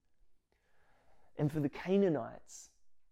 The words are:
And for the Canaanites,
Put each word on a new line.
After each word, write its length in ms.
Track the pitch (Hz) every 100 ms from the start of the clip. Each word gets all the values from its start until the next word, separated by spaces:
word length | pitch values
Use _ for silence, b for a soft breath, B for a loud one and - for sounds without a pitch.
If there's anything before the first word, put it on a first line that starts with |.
| _ _ - - _ b b b b b b b b -
And 160 | 147
for 80 | 156
the 80 | 143
Canaanites, 1040 | - 175 196 190 139 113 - - - - _ - - -